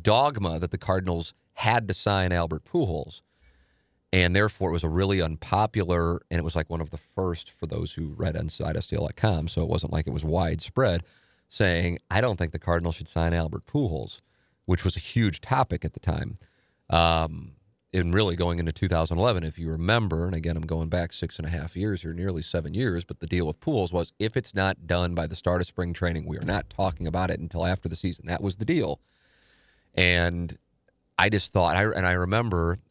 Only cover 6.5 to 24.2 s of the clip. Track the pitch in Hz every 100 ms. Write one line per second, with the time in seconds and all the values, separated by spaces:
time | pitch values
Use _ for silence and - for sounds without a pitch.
6.5 | 82 78 82 78 80 - - 92 82 -
7.5 | _ 80 - 82 - 80 76 85 80 80
8.5 | - 76 78 - - 76 - 110 85 80
9.5 | - 80 80 80 80 78 73 78 82 82
10.5 | 80 - - 127 85 - _ _ _ _
11.5 | - 98 85 87 85 - 95 123 92 85
12.5 | 85 - 85 85 80 - - 82 85 80
13.5 | - - 143 123 76 52 - _ _ _
14.5 | _ - 90 95 - - - 110 80 -
15.5 | 135 - 82 80 - - 78 - - -
16.5 | _ _ _ _ 82 85 82 80 80 -
17.5 | - _ _ _ 92 85 92 104 85 87
18.5 | 85 82 78 92 85 80 85 117 95 80
19.5 | 76 80 80 87 117 104 82 87 85 82
20.5 | 82 78 80 80 90 85 - 85 - 80
21.5 | 85 76 85 104 95 80 85 95 85 78
22.5 | 87 76 87 127 87 85 - 80 90 78
23.5 | - - 135 90 87 82 _